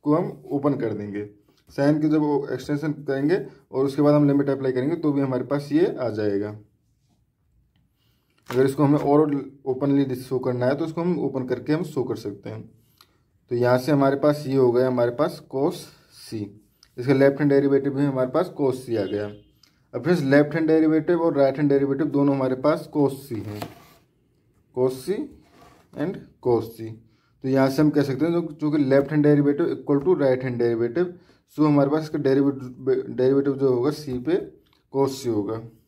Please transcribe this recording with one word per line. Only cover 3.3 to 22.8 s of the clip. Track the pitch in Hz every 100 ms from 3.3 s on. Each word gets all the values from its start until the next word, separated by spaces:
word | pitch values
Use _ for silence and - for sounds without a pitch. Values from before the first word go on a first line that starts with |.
| 196 202 - _
और | 131 139
उसके | 139
बाद | 147
हम | 147 143
लिमिट | 139 139
अप्लाई | 135 135
करेंगे | 127 135 170
तो | 156
भी | 143
हमारे | 139 127 123
पास | 143 143
ये | 147 165 -
आ | 123
जाएगा। | 107 107 101 104 107 - _ _ _ _ _ _ _ _ _ _ _ _ _ _ _ _ _ _
अगर | 123 135
इसको | 135
हमें | 143 147
और | 143 147 156 143 131 - 135
ओपनली | 127 139 139 131 127
शो | - 131
करना | 131 123 123
है | 151
तो | 160
इसको | 156
हम | 170 165
ओपन | 139 131 127
करके | 120 117
हम | 151
शो | 180 -
कर | 123 110
सकते | 104 101 110
हैं। | 110 - _ _ _ _ _ _ _ _
तो | 120
यहाँ | 120 127
से | 127
हमारे | 143 139 139
पास | 151 147 139
ये | 135
हो | 127
गया | 120 127
हमारे | 123 120
पास | 120 160 170 - 131
cos | 147 - - _ _ -
C, | - 113 101 - _ _ _ -
इसका | 123
लेफ्ट | 135 139 139
हैंड | 147
डेरिवेटिव | 139 139 139 139 131
भी | 143
हमारे | 131 127
पास | 156 175 -
cos | 139 127 -
C | 110
आ | 95
गया। | 101 104 - _ _ _ _ _
अब | 123
फ्रेंड्स, | 131 180
लेफ्ट | 139 143 147 165
हैंड | 160
डेरिवेटिव | 160 160 156 156 175
और | 165 143
राइट | 135 139
हैंड | 147
डेरिवेटिव | 139 139 139 156
दोनों | 143 139 139
हमारे | 131 127 143
पास | 165